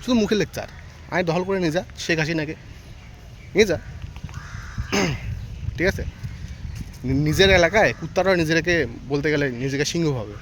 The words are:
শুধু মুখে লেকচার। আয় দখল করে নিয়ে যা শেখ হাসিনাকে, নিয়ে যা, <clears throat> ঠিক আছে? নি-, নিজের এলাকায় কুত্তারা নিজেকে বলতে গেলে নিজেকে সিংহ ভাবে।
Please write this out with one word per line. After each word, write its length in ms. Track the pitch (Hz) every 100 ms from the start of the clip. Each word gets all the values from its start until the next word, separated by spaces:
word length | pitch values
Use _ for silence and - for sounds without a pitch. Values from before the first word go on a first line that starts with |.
শুধু 100 | -
মুখে 200 | 247 202
লেকচার। 340 | 214 156 - 104 - - - -
আয় 140 | 165
দখল 200 | 165 170
করে 140 | 180 196
নিয়ে 120 | 170
যা 140 | 165 - -
শেখ 200 | - 160
হাসিনাকে, 360 | 156 160 147 - - - - - - - - - -
নিয়ে 120 | 180 214
যা, 120 | 156 - - - - - - - - - - -
<clears throat> 880 | 202 185 127 - - - - - -
ঠিক 80 | 180
আছে? 180 | - 78 - - - - - - - - -
নি-, 100 | 123
নিজের 360 | 135 151 156 196
এলাকায় 440 | 185 165 208 160 113
কুত্তারা 360 | 160 - 185 180
নিজেকে 500 | 160 165 165 170 120 127 -
বলতে 220 | 143 151
গেলে 200 | 151 143
নিজেকে 340 | 120 135 139
সিংহ 280 | 147 170 160
ভাবে। 200 | 131 101 104